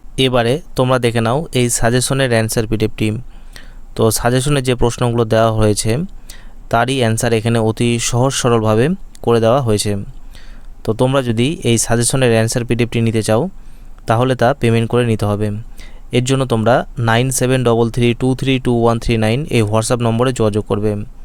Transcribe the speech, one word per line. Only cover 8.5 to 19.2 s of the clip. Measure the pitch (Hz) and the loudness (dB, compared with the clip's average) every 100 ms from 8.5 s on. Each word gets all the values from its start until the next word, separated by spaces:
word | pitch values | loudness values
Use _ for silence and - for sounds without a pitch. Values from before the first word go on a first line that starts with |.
| 117 110 110 135 190 - - | 2 2 2 2 -2 -8 -6
করে | - 117 | 0 2
দেওয়া | 113 131 | 4 2
হয়েছে। | 120 104 104 101 101 - - - - - - - | 2 0 0 -4 -8 -12 -16 -16 -16 -14 -16 -8
তো | - | -6
তোমরা | 107 131 139 | 0 2 2
যদি | 120 113 127 175 | 0 0 0 0
এই | 117 117 | 0 0
সাজেশনের | - 120 117 135 127 | 2 0 2 2 2
অ্যান্সার | 113 113 127 | 2 2 -2
পিডিএফটি | 117 117 120 120 | -2 -2 0 0
নিতে | 113 110 | 0 0
চাও | 107 110 180 - - - - - - | 0 0 0 -8 -16 -18 -18 -12 -2
তাহলে | 113 127 127 | 0 2 2
তা | 117 | 2
পেমেন্ট | 143 117 117 113 | 2 2 2 2
করে | 120 120 | 0 0
নিতে | 110 104 | 0 0
হবে। | 104 107 107 - - - - - | -2 -2 -6 -10 -16 -16 -16 -2
এর | 123 | -2
জন্য | 127 135 127 | 0 -2 0
তোমরা | 117 110 135 - - | 2 4 2 0 -4
নাইন | 113 113 131 | 0 2 0
সেভেন | 127 123 131 | 0 0 2
ডবল | 117 117 117 | 2 2 0
থ্রি | 120 120 | 2 0
টু | 117 127 | 2 -2
থ্রি | 127 135 131 | 0 0 0
টু | 131 120 | 0 2
ওয়ান | 117 117 | 2 2
থ্রি | - | 0
নাইন | 113 | 0